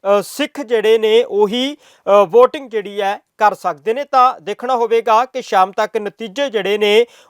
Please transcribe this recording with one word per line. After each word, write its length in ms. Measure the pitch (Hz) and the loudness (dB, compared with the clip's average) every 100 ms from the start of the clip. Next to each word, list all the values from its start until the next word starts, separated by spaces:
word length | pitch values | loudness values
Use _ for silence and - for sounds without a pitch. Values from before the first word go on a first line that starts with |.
| 196 | 0
ਅ, 160 | 202 | 0
ਸਿੱਖ 380 | - - 294 - | 0 -6 -6 -6
ਜਿਹੜੇ 380 | 233 233 214 226 | -4 0 2 2
ਨੇ 260 | 220 226 | 2 2
ਉਹੀ, 520 | 240 196 208 240 269 294 | 2 0 0 -2 -6 -8
ਅ, 480 | _ _ - 202 | _ _ 2 2
VOTING 440 | 190 220 247 311 262 | 4 4 4 2 -8
ਜਿਹੜੀ 320 | 214 202 202 | -8 -8 -6
ਹੈ 200 | 196 202 _ _ | -4 -6 _ _
ਕਰ 160 | 208 | 0
ਸਕਦੇ 400 | 185 180 151 165 | 0 -6 -6 -6
ਨੇ। 100 | 240 | -6
ਤਾਂ 360 | 285 262 254 - | -2 2 2 0
ਦੇਖਣਾ 360 | 160 202 247 254 | -10 -8 -4 -2
ਹੋਵੇਗਾ 480 | 233 233 220 220 | 0 -2 2 0
ਕਿ 180 | 254 262 | 0 -8
ਸ਼ਾਮ 300 | - 202 190 | -2 0 0
ਤੱਕ 240 | 196 214 220 | 0 -4 -4
ਨਤੀਜੇ 540 | 202 _ 226 196 277 | -8 _ -12 -6 -4
ਜਿਹੜੇ 280 | 214 190 208 | -2 -2 -2
ਨੇ 280 | 208 214 240 - | 2 2 0 -8